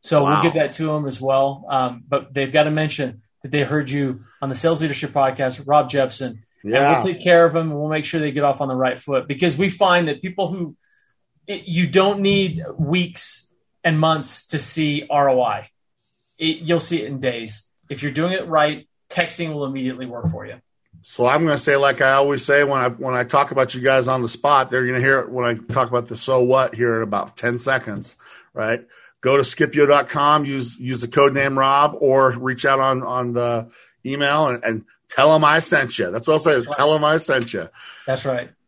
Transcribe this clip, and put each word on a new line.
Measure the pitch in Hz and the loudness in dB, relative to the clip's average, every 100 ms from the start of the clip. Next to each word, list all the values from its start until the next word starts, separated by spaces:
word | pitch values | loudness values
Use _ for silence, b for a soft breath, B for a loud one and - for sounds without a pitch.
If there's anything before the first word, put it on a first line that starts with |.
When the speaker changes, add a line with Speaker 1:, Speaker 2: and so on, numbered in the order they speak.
Speaker 1:
So | - 156 | 2 2
Speaker 2:
Wow. | 139 | 2
Speaker 1:
we'll | 139 | 2
give | 165 | 2
that | 160 151 | 2 -2
to | - 160 | -2 -4
'em | 151 139 | -2 -4
as | 127 | -6
well. | 131 135 135 139 - | 0 0 0 -4 -4
Um, | 135 127 120 - | -2 -2 -6 -6
but | 139 - | -6 -4
they've | 143 131 | -4 0
gotta | 151 151 | 2 2
mention | 151 156 151 131 117 _ _ | 2 -2 -4 -6 -8 _ _
that | 131 | -4
they | 143 | -2
heard | 139 151 135 | 0 -2 -2
you | 143 139 123 b b | -2 -4 -4 b b
on | 135 | -8
the | |
Sales | 131 165 160 | -2 0 0
Leadership | 160 143 151 | -2 -4 -4
Podcast, | 147 135 131 131 127 135 | 0 0 0 -4 -4 2
Rob | 147 127 | 2 2
Jepson. | 143 131 - 127 110 _ _ | 0 -2 -2 -10 -10 _ _
And | 101 | -2
Speaker 2:
Yeah. | 117 139 - | 2 4 4
Speaker 1:
we'll | 190 | 0
take | 175 | -2
care | 180 170 | 4 6
of | 170 160 | 6 2
'em, | 160 | -4
and | 147 | -4
we'll | 151 | -4
make | 156 | -4
sure | 151 170 | -4 -4
they | 151 | -2
get | 139 | 0
off | 143 139 | 0 0
on | 139 | -4
the | 127 | -2
right | 127 - | -2 -2
foot, | - 135 127 | -4 -4 -4
because | 135 175 139 | -2 -2 0
we | 190 | -2
find | - 190 175 165 | 2 2 4 2
that | 143 | -4
people | 185 180 180 | -8 -6 -6
who, | 190 165 - _ _ _ _ _ _ - | -4 -8 -10 _ _ _ _ _ _ -12
it, | 196 - | -12 -6
you | 170 170 | -2 2
don't | 190 190 202 | 4 4 2
need | 196 202 190 165 165 - | 2 2 0 -4 -10 -6
weeks | 147 180 175 175 - - _ _ _ _ | -2 0 -2 -6 -10 -12 _ _ _ _
and | 175 156 | -2 2
months | 160 156 - - - | 2 0 -4 -12 -8
to | 156 | -6
see | - - 156 147 - | -6 -2 -2 -2 -2
R | 143 143 | 2 2
O | 127 | 2
I. | 120 104 107 _ _ _ _ _ _ _ | 0 -4 -10 _ _ _ _ _ _ _
It, | 160 160 | -4 -4
you'll | 165 170 | -2 -2
see | 165 170 | 0 -4
it | - | -4
in | 135 | -4
days. | 127 120 113 104 _ _ _ | -4 -6 -10 -14 _ _ _
If | 143 | -8
you're | 143 | -6
doing | 135 170 | -2 -2
it | 185 170 | -2 0
right, | 156 151 143 - _ _ | 2 2 -2 -14 _ _
texting | - - - 165 | -2 -2 -2 -8
will | 151 | -6
immediately | 135 135 127 127 127 | -6 -4 -6 -6 -10
work | 117 - | -6 -6
for | - 107 | -6 -12
you. | - _ _ _ - | -18 _ _ _ -20
Speaker 2:
So | - - 123 | -18 0 2
I'm | 147 | 4
gonna | 165 143 | 2 0
say, | - 139 | 2 2
like | 139 135 | 2 2
I | 135 | 4
always | 135 139 139 | 4 2 0
say | - 143 | 2 4
when | 143 135 | 4 2
I, | 127 | -2
when | 117 131 | -2 -4
I | 123 | -4
talk | 120 143 139 | 0 0 0
about | 135 127 | 0 -2
you | 127 | 0
guys | 123 135 123 | 2 2 2
on | 131 | -2
the | 117 | -2
spot, | - 143 143 131 | -2 2 2 2
they're | 131 127 | -2 0
gonna | 127 | 0
hear | 131 135 | 2 2
it | - | 0
when | 127 | -4
I | 120 117 117 | -2 -4 -4
talk | - 120 | -2 0
about | 120 117 | -2 -4
the | 113 | -10
so | - 131 | -2 2
what | 123 131 127 | 4 4 2
here | 113 120 113 | 0 -2 -2
in | |
about | 107 101 - - | -2 -4 -6 -6
ten | 120 120 | -6 -4
seconds, | 127 131 - 104 107 - B B B | -2 -4 -4 -12 -14 -20 B B B
right? | - 110 120 - b b _ | -8 -4 -4 -6 b b _
Go | 127 139 | 2 2
to | |
scipio | 123 - 156 143 143 | 2 -2 -2 2 6
dot | 143 131 | 6 4
com, | 147 143 151 | 0 4 2
use, | 139 139 120 117 | 2 -6 -6 -8
use | 127 127 | -6 -6
the | 120 | -2
code | 151 139 | 4 4
name | 139 139 135 | 4 0 2
Rob, | 135 139 147 - | 2 4 2 2
or | 147 135 135 | 2 4 4
reach | 120 131 120 | 2 -8 -2
out | 143 135 | 2 2
on, | 135 131 | 2 0
on | 120 123 123 | -2 -4 -4
the | 120 120 117 117 b b b | -2 -2 -2 -6 b b b
email | 127 139 143 147 151 | -10 -2 0 2 0
and, | 120 | 0
and | 117 110 - b _ | -4 -6 -8 b _
tell | - 143 | 2 6
'em | 156 | 6
I | 151 160 | 6 4
sent | 160 160 127 - | 2 0 0 -4
you. | 92 | -4
That's | 104 120 | -4 0
all | |
I'll | 156 | 2
say | 156 | 2
is | 139 | 0
Speaker 1:
That's | 120 | 0
right. | - | 0
Speaker 2:
tell | 143 | 2
'em | 156 | 2
I | 151 156 | 2 0
sent | 156 135 117 | 0 -2 -2
you. | 101 80 B B B B | -8 -10 B B B B
Speaker 1:
That's | 131 | -4
right. | 139 123 120 _ | -4 -6 -6 _